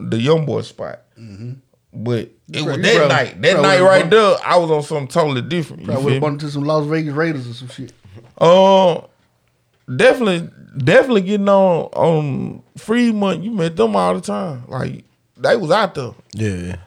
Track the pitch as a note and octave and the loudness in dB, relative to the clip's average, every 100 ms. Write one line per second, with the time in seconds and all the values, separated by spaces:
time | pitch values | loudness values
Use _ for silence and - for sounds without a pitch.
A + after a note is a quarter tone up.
0 | A#2+ A2+ B2 D#3+ C#3+ A2 A2+ - F2 - | -6 -2 2 2 0 -4 -6 -12 -12 -12
1 | _ _ A2+ G2 A#2 C3 _ _ _ A2+ | _ _ -20 -16 -16 -16 _ _ _ -10
2 | A2+ A#2 - _ _ A#2+ E3+ C3 G3+ F3 | -4 -4 -6 _ _ -8 -6 -2 2 4
3 | D3 C#3+ B2 - D3+ F#3+ G3 F#3 F#3 F#3+ | 4 2 -2 -2 0 2 4 4 6 6
4 | E3 G#3+ G#3 E3+ B2+ F3 E3 D3+ D3 D#3 | 4 4 4 2 2 2 2 0 -2 -6
5 | C3 E3+ D#3 B2+ A#2 E3+ D3+ - F#2+ B2+ | -4 0 0 -2 -4 -6 -6 -10 -6 -4
6 | C#3 C3 D3+ C#3+ D3+ C#3+ C#3+ D#3 D3 D#3+ | 0 0 -2 -4 -8 -6 -2 -2 -2 -4
7 | D#3 C#3 E3 C#3+ B2 A#2 B2 - B2+ _ | -4 -4 -4 -4 -10 -14 -16 -16 -18 _
8 | F#2+ G2+ - - D#3+ F#3 F#3+ F#3+ F#3 D#3 | -20 -20 -20 0 4 6 6 6 4 0
9 | - _ _ _ _ _ _ _ - B2+ | -6 _ _ _ _ _ _ _ -10 2
10 | A#3+ C#4 A3 E3+ E3+ - - - C3 A#3 | 2 2 0 -2 -6 -16 -16 -4 4 4
11 | C#4+ A3 F#3 G#3 G3 G3 F#3+ E3 - - | 4 0 0 0 2 4 4 2 -2 0
12 | D#3 D#3+ D3 C3 B2+ - - - - A#3 | 2 2 -2 -4 -8 -10 -18 -20 -4 0
13 | A#3+ G#3+ G3 E3+ F#3+ A3 E3 E3 A3+ G3+ | 0 0 -2 -4 -6 -4 -4 0 0 0
14 | F3+ F#3 F3+ G3+ F#3 C3 B2 C3 C3 C3+ | 0 -2 -4 -8 -8 -10 -10 -8 -8 -10
15 | - _ _ _ B2 A#3+ D#3 G3 G3 C#3+ | -18 _ _ _ -2 0 0 0 0 -4
16 | A#2+ - _ G#2 G#2+ F#2 F2 F2 | -12 -14 _ -6 -6 -4 -8 -12